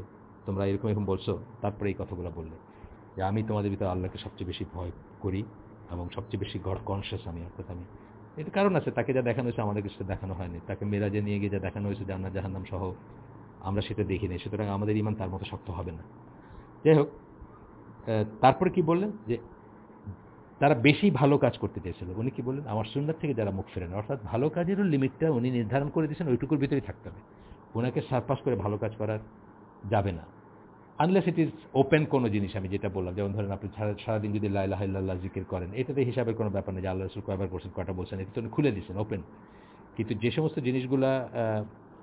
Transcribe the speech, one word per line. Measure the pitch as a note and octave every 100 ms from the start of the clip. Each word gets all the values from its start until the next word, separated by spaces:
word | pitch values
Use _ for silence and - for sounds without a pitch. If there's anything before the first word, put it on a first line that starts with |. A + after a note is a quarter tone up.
| G2 - - - -
"তোমরা | G2 G2
এরকম | G2 A2
এরকম | G2+ G2
বলছো?" | F#2+ - F2 - -
তারপরে | G#2 G2+ G2+
এই | F#2+
কথাগুলো | F#2+ F2+ F2 E2+
বললেন | D#2+ D#2 - - - - - -
যে, |
"আমি | F#2 G#2+
তোমাদের | A2 G#2 G2+
ভিতরে | G2 G2
আল্লাহকে | F#2 F2+ -
সবচেয়ে | - - F2
বেশি | E2+ F2+
ভয় | F2 F2+ - - -
করি | G#2 F#2+ A2 - - - -
এবং | F2 F2
সবচেয়ে | - - G2+
বেশি | G2 F#2+
গড | F2+ G2 -
কনসিয়াস | G2 G2 G2 -
আমি।" | E2
অর্থাৎ | E2+ - -
আমি, | F2 F2+ - - - - -
এর | D#3
কারণ | G3 G3+ E3+
আছে, | B2+
তাকে | B2 A#2+
যা | C3
দেখানো | A#2+ A2
হয়েছে | A#2+ A2+
আমাদেরকে | G#2 G#2 G2+
সেটা | - F#2
দেখানো | F#2 F#2+
হয়নি, | F#2 F2+ E2+ -
তাকে | F#2+ G2+
মেরাজে | G2+ G#2 G#2
নিয়ে | G2+ G#2
গিয়ে | G2+
যা | G2
দেখানো | F2+ G2 G2+
হয়েছে | G2 F#2+
জান্নাত | F#2 F#2+
জাহান্নাম | F#2+ F#2 F#2+
সহ | F#2 F#2 F#2 - - - - - - -
আমরা | F#2+ G2+
সেটা | - G#2
দেখি | F#2 F#2 F2+
নাই, | F2+
সুতরাং | - G#2 G#2
আমাদের | G2 G#2 G#2+
ঈমান | G#2+ G#2+
তার | F#2
মতো | F#2 F#2
শক্ত | F#2+ -
হবে | E2+ F2+
না। | E2 - - - - - - - - D3+
যাই | D#3
হোক, | D3
আহ, | - - - - - - - - - - A2 G#2+ -
তারপরে | B2+ D#3 F#3
কি | F#3
বললেন | D#3+ E3+ G#3 G#3 A2
যে | A#2 - - - - - - - - - - - -
তারা | C#3+ C3+
বেশি | C#3 C#3+ G#3
ভালো | C3+ C#3+ C#3+
কাজ | B2+ -
করতে | G2+ -
চেয়েছিল। | F2 - F2+ F#2
উনি | A#2+
কি | C3
বললেন? | B2 C#3 C#3
"আমার | G#2+ A2
সুন্নাত | C#3+ D3 D#3+
থেকে | D3+
যারা | A#2 G#2
মুখ | G2 -
ফেরেন", | - F2
অর্থাৎ | F#2+ G#2+ C#3
ভালো | G#2+ - D3+
কাজেরও | F3 F3 G3
লিমিটটা | G3 C#3+ C3 - D#3+
উনি | C3 B2
নির্ধারণ | B2 A2 C3 D3
করে | D3+ D3+
দিয়েছেন, | D3+ E3
ওইটুকুর | B2 C#3 D3
ভিতরেই | C3+ C#3+
থাকতে | - - F#2+
হবে, | F2 - - - - - A2+
ওনাকে | B2 B2 -
সারপাস | C3 A#2 C3
করে | C#3 A2
ভালো | G2+ G#2
কাজ | A2 A2
করা | A2 G#2+ - - - - - - G2+
যাবে | G#2+ G2
না, | E2+ - - - - - - - -
unless | D#3 F#3+ E3+
it | E3
is | D#3 - - C3
open | C3+ D3+ D3
কোনো | C3+ A#2
জিনিস। | G#2 G2 G#2
আমি | F#2+
যেটা | G2 G2+
বললাম, | F#2+ F2+
যেমন | F#2 G2+
ধরেন | G2+ G2
আপনি | F#2+ G2+ -
সারা, | G#2+ G2+ -
সারাদিন | G#2+ G#2
যদি | G#2 G#2
লা | G2
ইলাহা | G2 F#2+
ইল্লাল্লাহ | G2 F#2+ F#2+ F#2
জিকির | F#2+ -
করেন, | F2+ F#2+ F2+
এটাতে | G#2+ C3 C#3
হিসাবের | B2 A#2+ A#2 A2+
কোনো | G#2+
ব্যাপার | G2 G2
নেই | F#2
যে | F#2+
আল্লাহ | F#2 F#2+
রাসূল | G#2 F#2+
কয়বার | F#2+ G2
করছেন, | F2+ F#2 F#2+
কয়টা | F#2
বলছেন, | F2+ F2+ G2
এটা | F#2+ -
তো |
উনি | A2+
খুলে | A2+ D3
দিয়েছেন | G2+ - F#2
ওপেন। | G#2+ G#2 D#2 - - - - - - -
কিন্তু | A2+
যে | A2 A#2
সমস্ত | C#3 D#3 D#3
জিনিসগুলা, | B2+ C3 B2+ C#3 C3 C3+ A#2+
আহ, | A#2+ A2 G#2+ G#2+ - - -